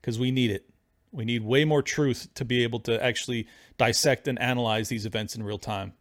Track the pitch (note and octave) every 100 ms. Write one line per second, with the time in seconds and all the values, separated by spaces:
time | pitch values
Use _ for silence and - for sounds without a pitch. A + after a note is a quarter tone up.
0 | - A2+ B2+ C3 A#2+ G2 _ _ _ _
1 | _ D#3+ A2+ A#2+ G#2+ C3 D#3 D3 C#3 -
2 | C#3+ A#2+ - - B2 B2 A#2 A#2 A2+ A2+
3 | B2+ A#2 - A#2+ G#2+ - - - A#2+ A#2
4 | D3+ B2+ - B2+ A#2+ B2 A#2 A2 G#2+ A2+
5 | G#2 G#2+ G#2+ A#2 G#2 G#2 - G#2 F#2+ -